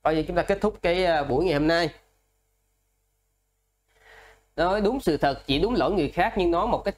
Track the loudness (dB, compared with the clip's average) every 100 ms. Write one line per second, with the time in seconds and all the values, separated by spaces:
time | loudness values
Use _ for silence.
0 | 0 -2 -2 -4 -2 -2 -2 -2 -2 0
1 | 0 0 0 0 0 0 2 2 -2 -6
2 | _ _ _ _ _ _ _ _ _ _
3 | _ _ _ _ _ _ _ _ _ _
4 | -20 -20 -20 _ _ -4 -2 2 0 0
5 | 0 2 0 -2 -2 0 0 0 0 0
6 | -2 0 0 2 0 2 0 -2 -4